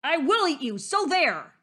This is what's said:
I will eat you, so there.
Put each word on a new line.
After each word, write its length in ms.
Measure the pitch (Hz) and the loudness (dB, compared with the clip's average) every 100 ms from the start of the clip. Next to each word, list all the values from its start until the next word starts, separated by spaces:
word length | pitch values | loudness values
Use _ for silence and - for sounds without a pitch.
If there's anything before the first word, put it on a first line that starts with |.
I 120 | 269 330 | 0 0
will 320 | 277 440 381 | 2 2 2
eat 120 | 294 | 0
you, 180 | 254 202 | -4 -6
so 280 | - 392 370 | -2 -2 2
there. 460 | 370 302 170 - _ | 2 2 0 -8 _